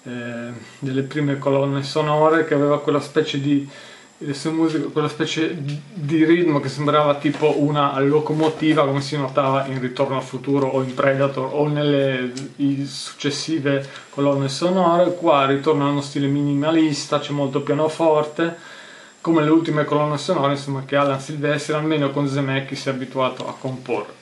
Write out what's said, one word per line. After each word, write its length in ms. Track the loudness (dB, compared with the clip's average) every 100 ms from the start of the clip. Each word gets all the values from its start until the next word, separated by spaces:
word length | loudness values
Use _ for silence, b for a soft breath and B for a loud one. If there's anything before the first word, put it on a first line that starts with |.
eh, 480 | -10 -10 -8 -10 -10 -12 B B
delle 220 | -4 -2
prime 340 | -2 -2 -2 0
colonne 460 | 2 2 2 -2
sonore, 600 | -2 -2 0 4 4 4 2
che 80 |
aveva 260 | 2 2 2
quella 200 | 2 0
specie 400 | 0 -2 0 -2
di, 280 | 2 0 0 B B B B _
le 140 | -8
sue 180 | -6 -4
musiche, 340 | 0 0 0 -2
quella 220 | -2 -2
specie 480 | -2 -4 -2 -2 -2 -6 -8 -10
di 320 | -8 -2 2 4
ritmo 340 | 4 4 2
che 100 | 0
sembrava 460 | -2 2 4 4 2
tipo 460 | 0 2 2 2
una 380 | 2 2 2 2
locomotiva, 840 | 2 2 2 0 0 2 2 4 4
come 160 | 2
si 140 | -2 -4
notava 500 | 0 0 2 2 0
in 120 | -4
Ritorno 380 | -4 -2 -2 -2
al 60 |
futuro 440 | -6 -8 0 0 2
o 140 | 0
in 120 | -2
Predator 560 | 0 2 2 0 0 -4
o 140 | 0 0
nelle 640 | 2 2 2 2 0 -4 -6 -12 -2
i 280 | -2 0 -4
successive 1040 | -8 -12 -6 -4 -4 -4 -2 0 -2 -4 B B
colonne 400 | -2 0 2 -2
sonore. 640 | -2 0 2 4 4 2
Qua 320 | 2 2 4 4
ritorna 400 | 2 2 2 2
a 40 |
uno 120 | 0
stile 260 | -4 -2 0
minimalista, 920 | 0 0 0 2 2 2 0 -2 -4
c'è 120 | -2
molto 300 | -4 -2 -2
pianoforte, 1120 | -2 0 0 0 2 2 0 -2 -2 -4 B B B B B B
come 240 | 0 2
le 60 | 6
ultime 340 | 4 4 -2
colonne 340 | 0 2 0 -2
sonore, 360 | -2 0 2
insomma, 320 | -2 -4 -6 -2
che 100 | 0
Alan 240 | 2 0
Silvestri, 540 | -6 -4 -2 -2 -2
almeno 380 | -2 0 0 0
con 180 | 0 -2
Zemeckis, 500 | -2 -2 -2 -4 -6
si 80 | -4
è 40 |
abituato 540 | -4 -6 -2 -2 -2 -10
a 100 | -8
comporre. 540 | -8 -8 -4 -6 -6 -14